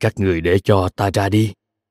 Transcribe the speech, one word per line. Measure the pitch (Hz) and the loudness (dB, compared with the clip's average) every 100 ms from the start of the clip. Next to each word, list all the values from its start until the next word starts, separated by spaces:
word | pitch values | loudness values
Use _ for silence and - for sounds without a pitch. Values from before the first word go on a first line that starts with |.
các | 110 - | -4 -2
người | 98 82 | -2 0
để | 85 95 | 0 0
cho | - 101 92 | 2 0 0
ta | - 101 | -2 -4
ra | 101 98 | -2 0
đi, | 104 110 - _ _ _ | 0 0 -6 _ _ _